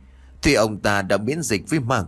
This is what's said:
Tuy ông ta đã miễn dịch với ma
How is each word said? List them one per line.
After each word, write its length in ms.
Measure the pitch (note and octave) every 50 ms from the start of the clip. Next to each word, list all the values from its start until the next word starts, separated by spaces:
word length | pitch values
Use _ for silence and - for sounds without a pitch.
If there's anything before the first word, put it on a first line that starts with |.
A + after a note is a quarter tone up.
| - - - - - - - -
Tuy 120 | - - C#3
ông 260 | G#2 A2 A2 G#2+ -
ta 220 | - G#2+ G2+ G2+
đã 140 | G2 F#2 G2+
miễn 260 | G2 G#2+ A#2+ D3+ F3
dịch 280 | D#3 - A2 F#2 - -
với 100 | D#3 D#3
ma 240 | A#2+ A#2+ C3 A2 F2+